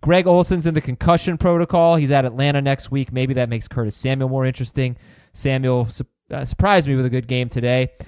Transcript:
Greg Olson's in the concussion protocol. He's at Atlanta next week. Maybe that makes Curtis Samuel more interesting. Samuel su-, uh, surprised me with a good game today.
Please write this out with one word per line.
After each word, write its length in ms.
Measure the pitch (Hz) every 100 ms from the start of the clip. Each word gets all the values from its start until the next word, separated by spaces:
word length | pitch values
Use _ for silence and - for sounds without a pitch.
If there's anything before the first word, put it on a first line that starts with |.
Greg 240 | 143 180 185
Olson's 400 | 175 175 180 165
in 80 |
the 80 | 156
concussion 560 | 143 123 165 170 - 165
protocol. 580 | 180 170 170 175 170 165
He's 140 | 139
at 140 | 139 127
Atlanta 360 | 120 143 143
next 280 | 139 135 -
week. 200 | 139 131
Maybe 240 | 127 131 127
that 140 | 120
makes 180 | 117 -
Curtis 280 | 123 110 -
Samuel 340 | 131 135 131
more 160 | 135 131
interesting. 520 | 127 123 - 127 120 - _ _
Samuel 540 | - 139 131 131 123 117
su-, 140 | - 123 _ _
uh, 140 | 135 135
surprised 420 | - 196 196 139
me 80 | 131
with 100 | 127
a 40 |
good 180 | 127 117
game 220 | 127 123
today. 400 | 127 120 127 127 -